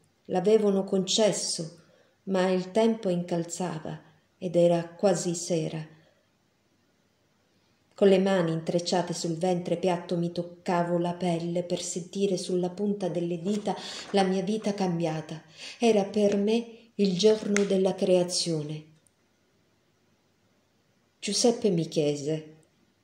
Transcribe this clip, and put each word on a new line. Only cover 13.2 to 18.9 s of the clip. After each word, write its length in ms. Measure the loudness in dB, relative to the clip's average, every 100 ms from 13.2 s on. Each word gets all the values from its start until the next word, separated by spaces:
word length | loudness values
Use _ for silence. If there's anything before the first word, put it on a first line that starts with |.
| -4 -4
dita 360 | -4 -4 -4 -6 -8 -14 -2
la 140 | 2
mia 180 | 2 2
vita 320 | 0 -2 -2
cambiata. 680 | -2 -2 0 -2 -4 -8 -14 -16 -20 -16 0
Era 240 | 4 4
per 340 | 2 2 2 4
me 420 | 2 0 -2 -14 -14 0
il 200 | 0 4
giorno 480 | 4 4 2 2
della 300 | 2 2 0
creazione. 880 | 0 2 2 2 -2 -2 -4 -4 -10 -14